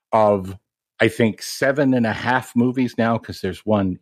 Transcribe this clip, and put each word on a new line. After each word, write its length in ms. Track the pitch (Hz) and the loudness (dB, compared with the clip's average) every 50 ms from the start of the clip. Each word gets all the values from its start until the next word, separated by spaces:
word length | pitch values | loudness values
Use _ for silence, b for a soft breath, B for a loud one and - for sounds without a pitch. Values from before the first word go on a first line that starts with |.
| _ - | _ -2
of, 460 | - 110 107 104 104 98 92 95 95 - _ _ _ _ _ _ _ - | 2 4 4 4 4 2 0 -6 -14 -16 _ _ _ _ _ _ _ 0
I 80 | - | 0
think, 340 | 117 - - 117 107 95 - | 0 2 2 0 0 0 -4
seven 520 | - - - - 139 135 135 151 143 131 131 | -10 -12 -6 -4 -2 -2 0 0 2 2 2
and 120 | 123 117 | 2 0
a 60 | 110 | -2
half 420 | 104 - - 117 127 131 123 - - | -2 -4 -2 0 0 -2 -2 -2 -2
movies 380 | 120 120 127 123 131 127 117 - | 0 0 0 0 0 -2 -2 -2
now, 200 | - 113 117 117 | -2 0 0 0
'cause 220 | 110 - - 95 - | -2 -4 -8 -12 -8
there's 260 | - 95 85 - - | -8 -8 -8 -6 -2
one 340 | 107 107 101 98 92 92 - | 0 0 2 0 0 -4 -6